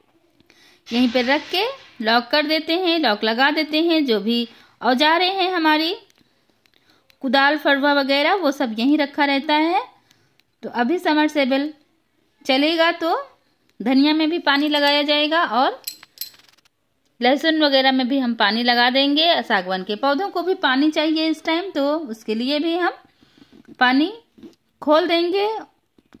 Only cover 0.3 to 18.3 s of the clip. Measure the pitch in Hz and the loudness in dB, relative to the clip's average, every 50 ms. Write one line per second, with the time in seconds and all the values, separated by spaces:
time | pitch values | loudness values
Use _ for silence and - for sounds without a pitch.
0.3 | _ _ _ _ _ _ _ _ _ _ _ - 226 240 254 240 233 254 240 247 | _ _ _ _ _ _ _ _ _ _ _ -6 0 0 0 2 2 0 0 0
1.3 | 277 294 - - - 359 415 523 554 - - - - - 220 214 226 247 240 - | 0 -2 -2 -4 -4 -4 -4 -4 -6 -10 -18 -20 -14 -6 -2 2 2 2 2 2
2.3 | - 302 302 302 311 320 311 330 330 359 370 339 330 330 294 226 208 208 226 220 | 0 0 0 0 -2 -2 -2 -2 -2 -2 0 0 0 0 0 0 0 0 -2 -2
3.3 | 226 240 269 294 302 311 302 302 302 311 339 339 320 320 285 254 220 202 190 226 | 0 2 0 0 0 -2 -4 -2 -2 0 0 2 2 0 2 0 0 0 0 -2
4.3 | 233 240 233 - - - - _ _ _ - 240 254 247 302 311 330 349 370 359 | -2 -2 -4 -6 -10 -20 -20 _ _ _ -2 0 2 2 2 2 4 2 2 0
5.3 | 392 392 349 370 370 339 320 311 302 302 320 339 403 453 - _ _ _ _ _ | 0 -2 -2 -2 -2 0 2 2 2 2 0 -4 -6 -8 -12 _ _ _ _ _
6.3 | _ _ _ _ _ _ _ _ _ _ _ _ _ _ _ _ _ _ - 269 | _ _ _ _ _ _ _ _ _ _ _ _ _ _ _ _ _ _ -4 0
7.3 | 226 277 269 285 311 294 302 311 277 269 269 294 285 285 277 262 277 277 294 320 | 2 2 4 2 2 0 0 0 0 2 2 2 2 2 2 0 0 0 2 2
8.3 | 392 403 330 277 277 - 269 233 220 220 233 277 294 302 285 277 - 311 285 285 | 0 0 0 -2 -2 -2 -4 -4 -4 -2 0 0 2 0 0 -2 -2 -2 0 0
9.3 | 277 277 277 311 302 302 311 330 359 415 494 - _ _ _ _ _ _ _ _ | 0 -2 0 0 0 0 2 0 0 -2 -4 -6 _ _ _ _ _ _ _ _
10.3 | _ _ _ _ _ _ - 214 - 233 240 240 339 359 359 339 302 302 302 302 | _ _ _ _ _ _ -16 -8 -4 -4 -2 -2 -2 -2 0 0 2 2 0 0
11.3 | 302 302 277 247 269 269 285 302 - _ _ _ _ _ _ _ _ _ _ _ | 0 0 0 0 0 -2 -2 -4 -8 _ _ _ _ _ _ _ _ _ _ _
12.3 | _ _ _ - 262 269 285 311 339 330 330 339 339 339 330 330 403 539 554 - | _ _ _ -2 0 2 2 0 2 2 2 0 0 -2 -2 -2 -2 -4 -4 -10
13.3 | _ _ _ _ _ _ _ _ _ - 190 240 269 269 285 302 302 311 311 302 | _ _ _ _ _ _ _ _ _ -6 -2 2 2 4 4 4 2 2 0 0
14.3 | 339 339 - 294 277 285 294 302 294 294 285 285 285 294 294 302 294 294 302 302 | -2 -2 0 0 0 2 0 0 0 2 2 2 2 2 0 0 0 0 0 0
15.3 | 320 339 349 - 214 247 277 359 494 - - - - - - _ _ - - - | 0 -2 -2 0 0 0 0 0 -2 -6 -12 -16 -16 -16 -20 _ _ -16 -16 -16
16.3 | - _ _ _ _ _ _ _ _ _ _ _ _ _ _ _ _ _ 233 247 | -16 _ _ _ _ _ _ _ _ _ _ _ _ _ _ _ _ _ 0 2
17.3 | 285 277 330 320 320 311 302 285 269 269 262 269 262 262 254 226 277 277 254 240 | 2 2 0 0 2 2 2 2 2 4 2 2 2 2 0 0 -2 -2 -2 -2